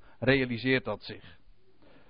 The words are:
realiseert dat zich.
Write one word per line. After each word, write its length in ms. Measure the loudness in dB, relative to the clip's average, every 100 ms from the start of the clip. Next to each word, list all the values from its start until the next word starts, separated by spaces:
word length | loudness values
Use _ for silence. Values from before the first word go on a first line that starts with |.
| -20 -2
realiseert 680 | 2 2 2 -2 0 0 0
dat 180 | -6
zich. 340 | -8 -14 -16 -20 -20 -20 -20 -20 -20 -20 -20